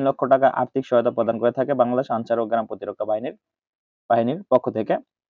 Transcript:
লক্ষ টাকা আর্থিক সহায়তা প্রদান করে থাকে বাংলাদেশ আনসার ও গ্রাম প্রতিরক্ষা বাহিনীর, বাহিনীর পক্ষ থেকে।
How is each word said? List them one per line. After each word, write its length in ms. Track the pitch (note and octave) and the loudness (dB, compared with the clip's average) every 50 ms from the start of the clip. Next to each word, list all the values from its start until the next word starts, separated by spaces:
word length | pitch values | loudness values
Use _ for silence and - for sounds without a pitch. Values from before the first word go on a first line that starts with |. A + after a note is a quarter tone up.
| C#3 C3+ | 0 0
লক্ষ 140 | C3+ - - | 0 0 2
টাকা 220 | C#3 C3+ C3+ C3+ C3 | 2 4 4 4 4
আর্থিক 340 | - - B2+ A#2+ - C#3 C3 | 2 2 -2 -2 -2 -4 -2
সহায়তা 260 | - B2+ A#2+ A#2 B2 | 0 2 2 2 2
প্রদান 240 | A#2 A#2 A2+ G#2+ A2+ A2+ | 0 0 0 0 0 0
করে 120 | A2+ A#2+ | 0 0
থাকে 200 | A#2 - C3 B2 C#3+ | 0 0 -2 0 0
বাংলাদেশ 340 | B2+ B2 A#2+ B2 B2+ C3 - | 0 2 2 0 -2 -2 -2
আনসার 260 | B2 A2+ A2+ - A#2 A2+ | -2 -4 -2 -2 -2 -2
ও 40 | A2+ | -2
গ্রাম 200 | G#2+ A2+ A#2 A2 | -2 -2 -4 -4
প্রতিরক্ষা 400 | - A2 F#2+ G2+ G2 G2 - G#2+ | -4 -8 -10 -8 -8 -8 -6 -4
বাহিনীর, 300 | G#2 G#2+ G#2+ A#2+ C#3+ F3+ - _ _ _ _ _ _ _ _ _ _ _ _ _ - | -4 -4 -4 -4 -8 -10 -12 _ _ _ _ _ _ _ _ _ _ _ _ _ 0
বাহিনীর 300 | A#2 A#2 A#2 A#2+ C#3 F3+ G#3 - | 2 2 2 0 -2 -4 -2 0
পক্ষ 160 | F3 D#3+ - - | 0 0 2 0
থেকে। 260 | - A2+ G#2+ - F3 - - _ _ _ _ | -4 -4 -2 -2 -4 -4 -6 _ _ _ _